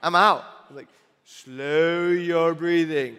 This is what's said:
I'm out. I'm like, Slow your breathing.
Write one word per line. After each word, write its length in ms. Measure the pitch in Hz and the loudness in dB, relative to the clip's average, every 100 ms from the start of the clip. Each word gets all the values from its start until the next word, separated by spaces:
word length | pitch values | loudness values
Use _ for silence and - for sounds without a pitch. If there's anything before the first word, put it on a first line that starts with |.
I'm 120 | 160 | 0
out. 300 | 175 208 156 - - - | 2 2 2 -4 -20 -20
I'm 60 | 139 | -20
like, 120 | - _ _ _ | -20 _ _ _
Slow 840 | _ - - 131 139 151 165 170 175 | _ -20 -20 -12 -2 2 2 2 0
your 460 | 175 175 170 165 | -2 0 0 0
breathing. 640 | 160 170 170 165 151 131 | 0 0 0 2 -2 -4